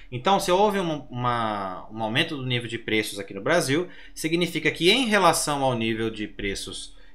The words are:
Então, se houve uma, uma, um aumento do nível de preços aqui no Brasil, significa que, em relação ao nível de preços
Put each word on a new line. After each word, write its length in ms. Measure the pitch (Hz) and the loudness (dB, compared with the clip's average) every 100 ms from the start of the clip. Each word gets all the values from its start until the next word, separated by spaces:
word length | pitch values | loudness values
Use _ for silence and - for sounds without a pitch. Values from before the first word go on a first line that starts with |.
| - | -12
Então, 280 | 123 185 196 | -4 2 2
se 120 | - | 4
houve 280 | 180 208 196 | 4 4 2
uma, 280 | 170 151 127 | -2 -4 -6
uma, 760 | 123 123 120 110 104 95 90 98 | -2 0 0 0 -2 -4 -6 -10
um 120 | 110 | -4
aumento 340 | 110 120 147 147 | -2 0 -2 -2
do 100 | 127 | -2
nível 220 | 123 117 | -2 -2
de 100 | 110 | -6
preços 400 | - 110 104 101 | 0 0 0 -4
aqui 160 | 98 | -8
no 80 | 98 | -4
Brasil, 460 | 117 170 135 143 180 - - | 0 2 2 0 -2 -8 -16
significa 560 | - 160 170 170 160 156 | -6 -2 0 0 0 0
que, 200 | - 165 | 2 4
em 160 | 240 247 | 4 4
relação 560 | 208 175 - - 143 | 6 6 4 2 0
ao 120 | 135 | 2
nível 360 | 120 113 110 113 | 2 0 0 -2
de 160 | 107 104 | -4 -8
preços 680 | - 101 98 - 90 - - - | -4 -4 -4 -8 -12 -14 -16 -18